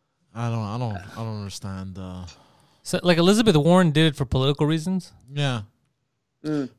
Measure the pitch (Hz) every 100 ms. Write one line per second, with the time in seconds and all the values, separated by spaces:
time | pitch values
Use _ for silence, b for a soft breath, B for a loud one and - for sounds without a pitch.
0 | _ _ _ 113 120 113 104 117 120 95
1 | 98 110 113 107 98 - 101 95 95 95
2 | 92 90 90 b b b b b - 175
3 | 180 165 175 214 220 151 160 180 170 147
4 | 160 135 127 131 135 143 151 160 185 185
5 | - - 127 143 139 120 104 _ _ _
6 | _ _ _ _ 151 151 127